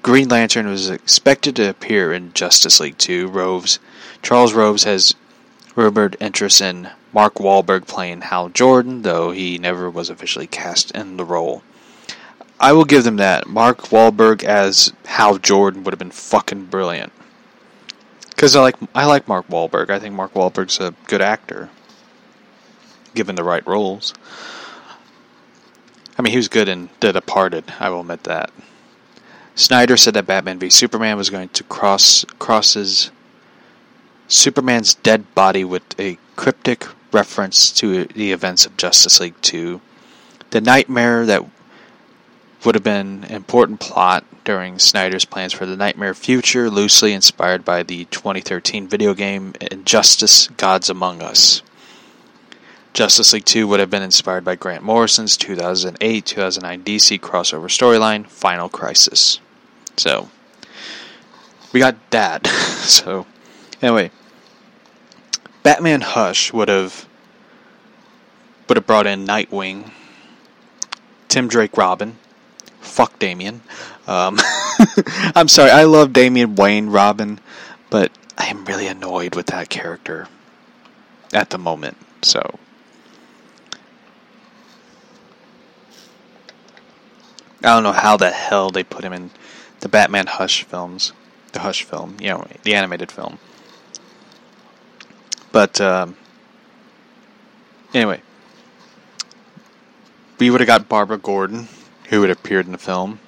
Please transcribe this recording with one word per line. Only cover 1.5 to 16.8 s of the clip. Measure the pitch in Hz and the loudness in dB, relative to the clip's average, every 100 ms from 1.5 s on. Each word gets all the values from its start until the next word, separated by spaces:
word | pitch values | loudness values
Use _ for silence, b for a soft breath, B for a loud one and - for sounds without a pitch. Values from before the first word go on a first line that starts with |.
| 123 | -2
to | 101 | -2
appear | 95 - 107 87 | -2 -4 -2 0
in | 90 87 | -4 -6
Justice | - 90 - 85 - | -6 0 2 4 2
League | 76 - | 0 -4
two. | - 90 92 | -4 -2 -4
Roves, | 95 92 92 87 - B B B B | -4 -2 -2 -4 -6 B B B B
Charles | - 123 120 | 0 4 6
Roves | 110 107 104 | 4 2 2
has | 110 98 - - _ _ _ _ _ - | 0 2 0 0 _ _ _ _ _ 0
rumored | 110 104 104 - | 2 2 0 -2
interest | 104 - 101 - | -8 -4 2 2
in | 98 90 90 - _ | 2 -6 -14 -20 _
Mark | 107 104 | 2 2
Wahlberg | - 98 98 90 95 - | 2 2 4 4 0 -2
playing | - 90 87 | -10 -8 -10
Hal | - 92 87 | -6 -6 -4
Jordan, | 87 127 131 123 127 | 2 4 4 2 -4
though | 104 85 85 | -2 -2 -2
he | 90 92 87 | -4 -6 -4
never | 87 90 90 | -6 -4 -6
was | 82 82 | -8 -10
officially | 85 - - - | -12 -10 -10 -10
cast | - 87 85 - | -10 -6 -4 -4
in | - 98 92 | -8 -12 -12
the | 85 | -6
role. | 87 82 64 _ B B B B B B B - _ | -4 -4 -8 _ B B B B B B B -20 _
I | 131 | 6
will | 156 151 | 6 8
give | 143 | 6
them | 117 107 | 4 2
that. | 98 87 - | 2 0 -2
Mark | 104 117 123 - | 2 2 2 2
Wahlberg | 110 113 107 110 107 | 6 6 6 4 4
as | 104 104 98 98 - - | 0 2 2 2 0 -2
Hal | - - 107 98 | -10 2 2 4
Jordan | - 101 98 95 | 2 4 2 0
would | 95 | -8
have | 92 | -8
been | 90 | -12
fucking | - - 104 - 101 92 | -16 -2 -2 -2 -12 -8
brilliant. | 95 | -6